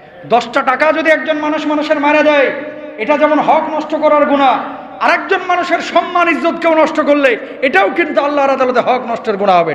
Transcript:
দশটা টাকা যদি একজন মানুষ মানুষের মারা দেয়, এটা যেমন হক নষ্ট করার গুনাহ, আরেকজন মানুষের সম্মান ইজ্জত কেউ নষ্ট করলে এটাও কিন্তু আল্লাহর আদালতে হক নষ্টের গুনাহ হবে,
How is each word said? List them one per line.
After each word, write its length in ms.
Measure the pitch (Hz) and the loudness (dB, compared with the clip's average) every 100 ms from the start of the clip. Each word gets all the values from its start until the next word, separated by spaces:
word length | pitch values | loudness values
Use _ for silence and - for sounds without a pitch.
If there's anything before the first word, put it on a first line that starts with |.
| - - 143 | -20 -20 0
দশটা 320 | 233 240 285 | 0 0 -2
টাকা 240 | 262 254 311 | 0 2 2
যদি 180 | 311 311 | 2 2
একজন 260 | 302 311 302 302 | 2 0 -2 -2
মানুষ 160 | 302 302 | -2 -2
মানুষের 320 | 302 294 302 | -2 0 0
মারা 220 | 294 330 | 2 2
দেয়, 260 | - 285 254 - - - - - | 2 2 0 -2 -10 -14 -14 -8
এটা 160 | 220 294 | -2 2
যেমন 220 | 294 302 | 2 2
হক 260 | - 311 294 302 | 2 0 0 -6
নষ্ট 160 | - 302 | -6 -2
করার 300 | 302 294 254 | 2 2 2
গুনাহ, 300 | 277 269 214 - - - - | 2 2 0 -4 -12 -16 -2
আরেকজন 420 | 240 339 - 370 359 | 0 0 0 -4 0
মানুষের 340 | 349 311 349 - | -2 -2 -4 0
সম্মান 340 | 339 349 359 339 | -2 0 0 0
ইজ্জত 260 | 277 330 - | 0 -2 0
কেউ 100 | 330 320 | 2 2
নষ্ট 160 | 311 311 285 | 2 0 2
করলে 220 | 294 269 - - - | 2 2 0 -6 -4
এটাও 260 | 269 381 392 | 0 2 2
কিন্তু 300 | 330 320 285 | 0 -2 0
আল্লাহর 340 | 294 294 269 262 | 0 0 0 0
আদালতে 240 | 254 247 | 0 0
হক 220 | 208 247 233 | 0 -2 -2
নষ্টের 260 | 226 226 196 | -6 -4 -2
গুনাহ 180 | 202 180 | 2 2
হবে, 120 | 165 | 2